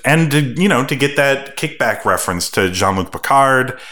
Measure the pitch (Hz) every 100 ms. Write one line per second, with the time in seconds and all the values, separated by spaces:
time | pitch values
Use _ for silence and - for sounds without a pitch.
0 | 127 156 160 143 139 131 196 131 135 139
1 | 139 143 139 135 - - 156 - 120 104
2 | 104 90 - 90 - - 95 92 98 95
3 | 87 - - 139 135 131 127 - -